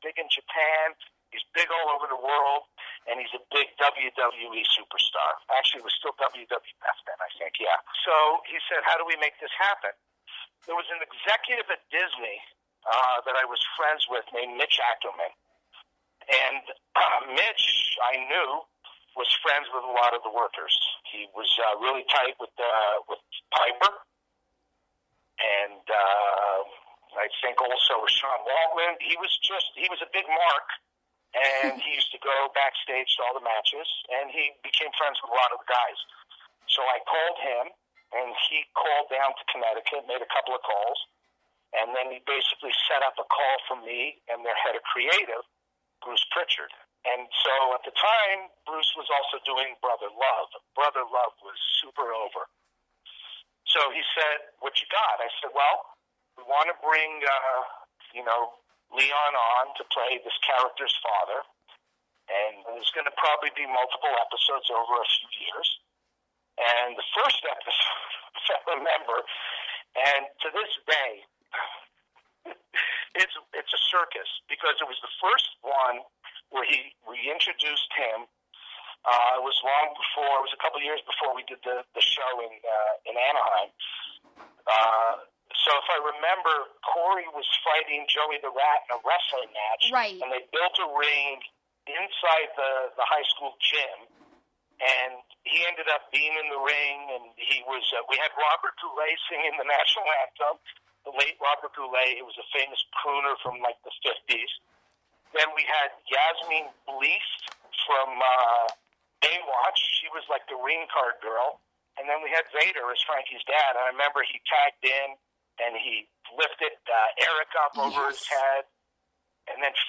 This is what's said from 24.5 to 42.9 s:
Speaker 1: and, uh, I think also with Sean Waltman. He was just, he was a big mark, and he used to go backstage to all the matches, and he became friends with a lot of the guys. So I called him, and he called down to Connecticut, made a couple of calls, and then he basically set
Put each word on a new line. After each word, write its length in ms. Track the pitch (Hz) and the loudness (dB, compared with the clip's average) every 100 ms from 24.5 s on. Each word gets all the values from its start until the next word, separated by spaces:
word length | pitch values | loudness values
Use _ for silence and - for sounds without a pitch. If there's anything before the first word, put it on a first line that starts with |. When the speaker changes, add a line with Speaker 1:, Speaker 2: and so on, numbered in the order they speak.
| _ _ _ _ _ _ _ _ - | _ _ _ _ _ _ _ _ -4
Speaker 1:
and, 440 | 110 101 101 98 - | 0 0 -2 -6 0
uh, 720 | 104 98 101 101 98 104 95 101 - - - _ 101 | 4 4 4 4 2 2 0 -2 -10 -20 -20 _ -4
I 120 | 104 - | -4 -2
think 160 | 123 123 | -2 0
also 400 | 123 123 - 117 | 0 2 2 2
with 80 | 107 | 0
Sean 300 | - 139 - | 0 0 -2
Waltman. 560 | 131 151 160 170 170 165 | 0 2 2 2 -2 -2
He 160 | - 170 | -4 -4
was 160 | 180 - | -2 -2
just, 320 | 190 196 - | -2 -2 -4
he 140 | - 180 | -4 -4
was 140 | 175 | -4
a 60 | 165 | -6
big 160 | 190 190 | -4 0
mark, 400 | 160 170 143 - - _ _ _ _ _ | 2 4 2 -2 -10 _ _ _ _ _
and 460 | - 135 135 135 127 | 0 2 2 0 -2
he 160 | 147 143 | -2 0
used 160 | - | -2
to 80 | - | -2
go 320 | 139 135 139 | 0 0 2
backstage 640 | 139 135 - - 131 131 - | 2 2 0 -4 -2 0 0
to 40 | |
all 100 | 123 | 0
the 100 | 131 | -2
matches, 440 | 120 110 - - - - - | 0 0 0 -2 -4 -6 -4
and 160 | 127 139 | -4 -4
he 220 | 156 143 - | -2 -4 -4
became 300 | - - 151 - | -4 -2 -2 -2
friends 180 | 147 131 | -2 -2
with 80 | 123 | -2
a 40 | 127 | 2
lot 120 | 123 123 | 2 0
of 20 | |
the 60 | - | 0
guys. 260 | 123 113 - - - - - - _ - | 2 2 -2 -14 -18 -20 -20 -20 _ -2
So 160 | 139 | 0
I 160 | 131 120 - | 2 0 0
called 300 | 160 165 170 | 0 0 0
him, 240 | 139 120 127 - _ _ _ | -2 -2 -4 -10 _ _ _
and 240 | 117 123 - - | -4 -4 0 0
he 120 | 156 151 - | 0 -4 -2
called 320 | 151 147 147 | 2 2 2
down 240 | 131 139 135 | 0 0 0
to 60 | - | -6
Connecticut, 560 | 131 113 110 - 143 127 | -2 0 0 -2 -4 -4
made 140 | 127 | -6
a 80 | 113 | -2
couple 220 | - - | -2 -2
of 80 | 127 | -4
calls, 380 | - 101 107 - - _ _ _ _ _ _ 110 | -2 0 0 -4 -8 _ _ _ _ _ _ -2
and 160 | 113 127 | -2 -2
then 160 | 127 | -4
he 80 | 127 | -6
basically 480 | - 139 - - 131 - | -2 0 0 -2 -2 0
set 120 | - | 2